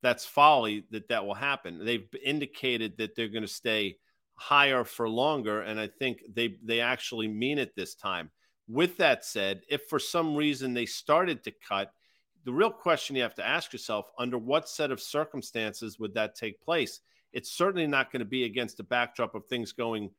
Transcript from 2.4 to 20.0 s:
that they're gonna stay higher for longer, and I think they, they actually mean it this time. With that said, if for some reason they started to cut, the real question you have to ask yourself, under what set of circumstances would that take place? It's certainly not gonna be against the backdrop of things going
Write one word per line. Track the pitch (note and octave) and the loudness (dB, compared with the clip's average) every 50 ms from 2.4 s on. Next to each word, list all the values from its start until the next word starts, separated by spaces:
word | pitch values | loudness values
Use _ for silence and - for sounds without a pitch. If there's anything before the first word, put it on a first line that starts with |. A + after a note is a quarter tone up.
| C#3+ C3+ - - - C3 B2 A2+ A2+ A2 - - | -2 -6 -8 -4 -2 0 0 0 -2 -4 -4 -6
that | A2+ G#2 - | -6 -6 -4
they're | - A#2 G#2+ | -4 -6 -4
gonna | G#2 A2+ G#2+ G2+ | -4 -6 -6 -6
stay | - - _ A#2+ A2 G#2+ G#2 G2 - _ _ _ _ _ _ _ _ | -8 -6 _ 0 0 2 0 -2 -4 _ _ _ _ _ _ _ _
higher | - - - D3 C#3+ C#3+ C#3 C3+ B2+ A#2 | -16 -2 4 6 6 6 6 6 2 2
for | - - - A#2 A2+ | 0 -2 -2 -2 0
longer, | A2 A#2 C3 D3 D#3 C#3+ A2+ G#2+ G#2+ G#2+ | 2 2 2 2 2 0 0 -2 -2 -2
and | F#2+ G2 A2 A2 | -2 -4 -6 -6
I | A2 G#2 | -6 -8
think | - _ C3+ C3 A#2 - - - | -6 _ -2 -2 -2 -4 -12 -10
they, | G2+ A#2+ A#2 A#2 F#2+ - | -2 -2 -2 -2 -2 -6
they | - A2 A#2 A#2 | -4 -2 0 2
actually | A#2 A#2+ B2+ B2 - - B2 A2+ A2 G#2+ | 2 2 0 -2 -4 -8 -4 -4 -4 -2
mean | G#2+ G#2+ A#2+ C3 D3 D3 | -2 -2 0 0 0 0
it | B2+ G2 _ | -2 -4 _
this | - F#2 - - | -8 -8 -8 -8
time. | _ - G2+ F#2 F2 E2 D#2 _ _ _ _ _ _ _ - | _ -6 -4 -4 -4 -6 -8 _ _ _ _ _ _ _ -6
With | A2 C3+ E3+ F3+ F3+ - | 0 2 2 2 2 2
that | F#3+ D3+ C3 - - | 4 4 4 2 0
said, | - - G#2+ G2 F#2+ G2 F#2+ - _ | -6 -4 -2 0 0 -2 -4 -4 _
if | D3 C#3 - - | -4 -4 -4 -2
for | - C#3+ | -4 -4
some | - - - F3 E3 D#3+ D3+ | -2 0 0 0 0 0 0
reason | D3 D3+ D3+ C#3+ B2+ C3+ C3 B2 | 2 2 0 0 0 -4 -4 -2
they | A#2+ A#2 - | -2 -4 -4
started | - - - - D3 E3 F#3 F3+ D#3 A2+ _ | -6 -10 0 2 4 4 4 2 -2 -4 _
to | A2 | -14
cut, | - _ - - G2+ - G3+ G3 _ _ _ _ _ _ _ _ _ _ _ | -14 _ -8 -4 -2 -2 -2 -4 _ _ _ _ _ _ _ _ _ _ _
the | B2+ | -4
real | B2 C#3+ G#3 A3+ | 2 2 2 2
question | A3 - - F3+ E3 - - - C#3 | 2 0 2 2 2 2 2 -2 0
you | C3 | 0
have | B2 A2+ - | 0 0 -2
to | - F2+ A2 | -4 -2 0
ask | C#3 E3+ E3 - | 0 0 -2 -4
yourself, | - A#2 - - A2+ G#2 G2+ - _ - | -10 -12 -6 -2 -2 -4 -4 -6 _ -4
under | B2 B2 B2 A#2+ | -4 -2 -2 -4
what | A2 A#2+ C#3 D#3 D#3 - | -2 2 2 2 2 0
set | - - D#3 C#3+ | -4 -2 -2 -2
of | D#3 D#3+ | -2 -4
circumstances | - - - D3 D#3 D3+ - C#3 A#2 - - A#2 A2 G#2+ G#2 - A#2 A2 G2 - | -6 -2 -2 -2 -2 -2 -4 -10 -10 -6 -4 -2 -2 -2 -4 -6 -10 -10 -8 -6
would | A2 G#2 G2 | -8 -4 0
that | A2+ A2 G#2+ - | 0 0 0 -2
take | - - A2 F#2+ - | -6 -8 -8 -8 -8
place? | _ - E3 E3+ C3 - - - _ _ _ _ _ _ | _ 0 0 0 0 -2 -4 -14 _ _ _ _ _ _
It's | - B2 - - | -10 -8 -8 -8
certainly | - - E3+ G3 F#3+ F3+ D#3+ D3+ | -2 0 0 2 2 2 0 2
not | C#3+ C3+ C3 - | 4 2 2 2
gonna | - B2+ A#2+ | -2 -6 -4
be | G2+ B2+ C3 B2+ | -2 -2 -2 -2
against | A#2 G2+ B2+ A#2+ A2 - | 0 0 -2 -4 -4 -6
the | - G#2+ | -12 -4
backdrop | - B2 A#2+ A#2+ A#2+ - - A#2+ G#2 - | 0 2 2 2 0 0 -4 -4 -2 -4
of | A2 - | -10 -8
things | _ C3 A#2+ A2+ G2+ | _ -4 -4 -4 -6
going | - - A#2+ A2+ A2+ G#2+ | -6 -4 -4 -2 -2 -4